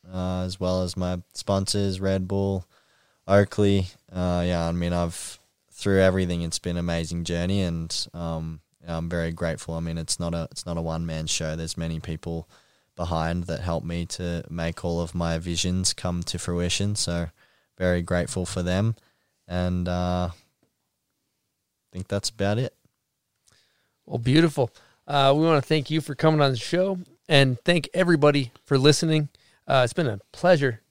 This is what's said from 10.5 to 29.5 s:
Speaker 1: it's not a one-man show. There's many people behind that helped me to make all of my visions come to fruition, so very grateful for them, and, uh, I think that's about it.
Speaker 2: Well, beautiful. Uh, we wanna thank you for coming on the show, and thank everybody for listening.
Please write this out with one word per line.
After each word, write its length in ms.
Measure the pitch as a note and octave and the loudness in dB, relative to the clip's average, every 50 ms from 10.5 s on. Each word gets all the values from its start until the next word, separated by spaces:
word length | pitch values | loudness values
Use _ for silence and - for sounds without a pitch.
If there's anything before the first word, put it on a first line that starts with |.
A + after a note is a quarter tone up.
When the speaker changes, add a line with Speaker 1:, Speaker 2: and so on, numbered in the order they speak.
Speaker 1:
it's 140 | - - - | -10 -12 -10
not 140 | F2 E2+ E2 | -6 -6 -4
a 40 | |
one-man 440 | E2 E2 D#2+ E2 E2+ E2 D#2+ D#2+ D#2+ | -4 -4 -4 -4 -6 -6 -6 -6 -6
show. 300 | D#2 - - E2 D#2 D#2 | -4 -4 -4 -4 -6 -6
There's 200 | E2 E2 D#2+ - | -6 -8 -8 -8
many 240 | - E2 E2 D#2+ D#2+ | -8 -6 -6 -6 -8
people 480 | - - D#2+ D2+ - E2+ E2+ D#2+ D#2+ _ _ _ _ _ _ _ _ _ _ | -8 -8 -10 -8 -8 -8 -8 -8 -10 _ _ _ _ _ _ _ _ _ _
behind 480 | - F2 E2+ F2+ D#2+ D#2+ E2 E2+ F2 E2+ | -8 -4 -2 -2 -2 -2 -2 -2 -4 -4
that 160 | F2 E2 - | -4 -6 -6
helped 260 | E2+ F2 E2 D#2+ D#2+ | -4 -4 -4 -4 -4
me 200 | E2 E2+ E2+ E2+ | -4 -6 -6 -6
to 380 | E2+ - - F#2 F2 F2 E2+ - - | -6 -6 -6 -6 -4 -4 -6 -8 -8
make 360 | D#2+ E2+ E2 E2+ E2 - - | -8 -4 -4 -4 -6 -4 -4
all 160 | F2 E2+ E2+ | -4 -2 -2
of 140 | F2 E2 - | -4 -4 -4
my 240 | F2 E2+ E2+ E2 E2 | -4 -2 -2 -2 -4
visions 540 | E2+ F2+ E2+ E2 - F#2 F2+ F#2 F#2 - | -4 -4 -4 -2 -2 -2 -2 0 -2 -2
come 300 | - - - F2+ F2 F2 E2+ | -4 -4 -4 -4 -4 -4 -6
to 140 | - - E2+ | -6 -8 -6
fruition, 580 | - - F2 F2 F2 F2 - - G2+ G2+ G2+ | -6 -4 -2 -2 -2 -2 -2 -2 -2 -2 -2
so 320 | - - - E2+ E2+ E2+ E2 _ _ _ _ _ _ _ _ _ | -4 -4 -2 -2 -4 -4 -6 _ _ _ _ _ _ _ _ _
very 240 | _ F#2 F2+ F2 F2 | _ 0 2 2 0
grateful 440 | E2+ F2 F#2 F2 E2+ - - F#2+ F2+ | 0 0 0 -2 0 -2 -4 -6 -6
for 160 | - - F#2+ | -4 -4 -4
them, 340 | F2 F2+ F2+ F#2 G#2+ A2+ A2 _ _ _ _ _ _ _ _ _ _ | -2 0 0 2 2 0 -2 _ _ _ _ _ _ _ _ _ _
and, 400 | - F2+ F2+ F2+ F2+ F2+ F2+ F2 F2+ | -6 -4 -2 0 0 0 -2 -2 -2
uh, 420 | F2+ F2+ F2+ F2 F2+ F2+ F2+ F2 | -2 -2 0 0 0 0 -2 -4
I 1700 | F2 - _ _ _ _ _ _ _ _ _ _ _ _ _ _ _ _ _ _ _ _ _ _ _ _ _ _ _ _ _ _ _ F2+ | -6 -10 _ _ _ _ _ _ _ _ _ _ _ _ _ _ _ _ _ _ _ _ _ _ _ _ _ _ _ _ _ _ _ -12
think 100 | F#2+ _ | -8 _
that's 220 | G2+ G2+ - - | -6 -4 -4 -6
about 280 | - - G2 G2+ G#2 A2+ | -6 -2 -2 0 0 0
it. 160 | C3 - _ _ _ _ _ _ _ _ _ _ _ _ _ _ _ _ _ _ _ _ _ _ _ _ _ _ _ | -2 -6 _ _ _ _ _ _ _ _ _ _ _ _ _ _ _ _ _ _ _ _ _ _ _ _ _ _ _
Speaker 2:
Well, 140 | - - A#2+ | -8 -6 -4
beautiful. 520 | A#2 B2 C3 D#3+ E3+ E3 C#3+ C#3+ B2+ A2+ _ - _ _ _ _ _ - | 0 4 4 6 4 4 4 0 0 0 _ -16 _ _ _ _ _ -2
Uh, 240 | C#3+ C#3+ C3+ C#3 C#3 | 2 4 6 6 6
we 80 | D3+ D#3+ | 6 6
wanna 180 | E3 D#3+ C#3+ | 6 4 4
thank 260 | C3 - D#3 D3+ C3 - | 4 2 0 0 2 0
you 100 | D3+ D#3+ | -2 -2
for 140 | C#3 - C#3 | -2 -4 -4
coming 260 | - - D#3+ D#3+ D3+ | 2 4 4 6 6
on 100 | C#3+ C3+ | 4 4
the 60 | B2+ | 2
show, 420 | A#2 - - - F3+ F#3 G3 G3 F3+ F3 _ _ _ _ - | 0 -2 -2 0 0 2 0 0 -4 -6 _ _ _ _ 4
and 300 | D#3+ C#3 C#3 C3 B2 - _ | 6 6 6 6 4 0 _
thank 240 | - F3 F3 - - - | 2 2 2 0 -2 0
everybody 580 | F3 F#3 F3 E3+ D3+ D3 D3 C#3+ C#3+ C3 A#2 _ - _ | 2 4 4 4 6 6 6 6 4 -2 -4 _ -20 _
for 120 | - C#3+ | 0 2
listening. 520 | C3 C3 D3 D3 - - D#3+ D#3 D#3 D3+ C#3+ _ _ _ _ | 6 6 6 6 6 2 2 2 0 0 -2 _ _ _ _